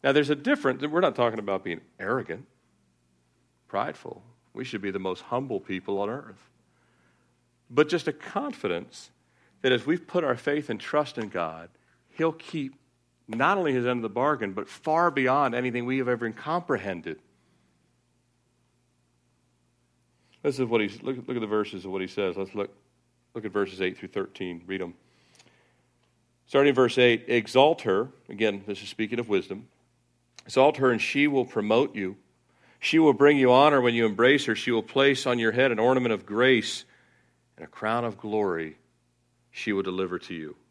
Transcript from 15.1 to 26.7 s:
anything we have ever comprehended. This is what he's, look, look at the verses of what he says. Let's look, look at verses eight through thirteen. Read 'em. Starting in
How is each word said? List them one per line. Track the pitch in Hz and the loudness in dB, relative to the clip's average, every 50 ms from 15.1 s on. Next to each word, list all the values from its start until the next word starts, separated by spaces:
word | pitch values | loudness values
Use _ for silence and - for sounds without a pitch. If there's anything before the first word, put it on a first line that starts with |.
| 143 147 131 127 127 143 143 127 117 | 2 2 2 2 2 2 2 0 0
anything | 123 127 127 117 123 120 | -2 -4 -2 -4 -4 -4
we | 127 131 135 | -2 -2 -2
have | 127 120 | 0 0
ever | 123 113 117 113 | -2 -2 -2 -6
comprehended. | 104 - - 151 160 175 170 - 143 104 101 101 92 87 78 82 78 - _ _ _ _ _ _ _ _ _ _ _ _ _ _ _ _ _ _ _ _ _ _ _ _ _ _ _ _ _ _ _ _ _ _ _ _ _ _ _ _ _ _ _ _ _ _ _ _ _ _ _ _ _ _ _ _ _ _ _ _ _ _ _ _ _ | -6 -8 -6 -4 -4 -4 -2 -2 -4 -4 -2 -6 -8 -8 -8 -10 -12 -12 _ _ _ _ _ _ _ _ _ _ _ _ _ _ _ _ _ _ _ _ _ _ _ _ _ _ _ _ _ _ _ _ _ _ _ _ _ _ _ _ _ _ _ _ _ _ _ _ _ _ _ _ _ _ _ _ _ _ _ _ _ _ _ _ _
This | 147 135 123 | -4 0 0
is | 131 | -2
what | 113 117 113 | 0 2 0
he's, | 107 101 98 - | 0 0 -4 -8
look, | - - 135 123 123 | -8 -8 -8 -8 -8
look | - 127 120 | -6 -6 -4
at | |
the | 110 101 | -4 0
verses | 104 107 104 - - 92 87 | 0 0 0 -2 -6 -12 -10
of | 95 | -8
what | 92 98 | -6 -6
he | 95 90 | -6 -6
says. | - - 101 92 85 | -4 -4 -4 -2 -2
Let's | 98 98 92 - | -4 -8 -8 -6
look, | 104 101 - - _ _ _ _ _ _ _ _ _ _ _ _ | -8 -8 -8 -10 _ _ _ _ _ _ _ _ _ _ _ _
look | 117 107 | -10 -10
at | 107 | -6
verses | 92 104 101 95 92 92 | -2 -2 -2 -2 -2 -4
eight | 95 92 92 - | -4 -4 -4 -6
through | - 92 | -14 -8
thirteen. | - 101 95 - _ - 98 92 87 85 87 87 | -6 -6 -6 -6 _ -10 -8 -8 -8 -10 -10 -8
Read | 98 95 | -8 -6
'em. | 90 85 85 _ _ _ _ _ _ _ _ _ - _ _ _ _ _ _ _ _ _ _ _ _ _ _ _ _ _ _ _ _ | -6 -8 -10 _ _ _ _ _ _ _ _ _ -20 _ _ _ _ _ _ _ _ _ _ _ _ _ _ _ _ _ _ _ _
Starting | _ - 139 143 | _ 2 4 4
in | 143 | 4